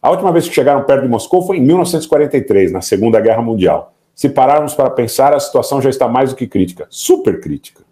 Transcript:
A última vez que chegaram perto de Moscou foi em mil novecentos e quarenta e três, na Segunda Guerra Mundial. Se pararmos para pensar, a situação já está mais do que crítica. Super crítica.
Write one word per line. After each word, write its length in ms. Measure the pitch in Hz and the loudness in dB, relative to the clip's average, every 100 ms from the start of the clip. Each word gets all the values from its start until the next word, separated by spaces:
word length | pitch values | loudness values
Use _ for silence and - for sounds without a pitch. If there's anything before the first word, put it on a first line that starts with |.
A 100 | 127 | 0
última 220 | 180 196 | 0 2
vez 160 | 170 165 | 0 0
que 60 | |
chegaram 300 | - 135 139 | 0 2 0
perto 180 | 135 135 | 2 0
de 60 | 131 | 2
Moscou 380 | 117 - 180 180 | -4 0 -2 0
foi 120 | 190 | 0
em 20 | |
mil 160 | 131 175 | 2 2
novecentos 300 | 160 165 - | 2 -4 -2
e 20 | |
quarenta 280 | 151 147 147 | 0 0 -2
e 60 | |
três, 300 | - 98 92 | 0 2 2
na 80 | 92 | -2
Segunda 400 | - 98 113 113 | -4 0 2 2
Guerra 220 | 107 113 | 2 0
Mundial. 500 | 117 113 90 76 - _ _ | -2 0 0 0 -4 _ _
Se 160 | _ 139 | _ -2
pararmos 440 | 135 131 147 151 | 2 2 2 0
para 140 | - 135 | -2 -2
pensar, 460 | 127 117 - 135 | 0 -4 2 2
a 60 | 147 | 2
situação 420 | 139 131 117 139 | 0 -2 -2 0
já 80 | 131 | 0
está 180 | 131 123 | 0 0
mais 220 | 120 135 | 0 0
do 60 | 135 | -2
que 100 | 120 | -6
crítica. 400 | 98 90 90 90 | -2 -2 -4 -18
Super 520 | - - - 381 - | -12 0 0 2 -4
crítica. 420 | - 101 - _ _ | -6 -12 -12 _ _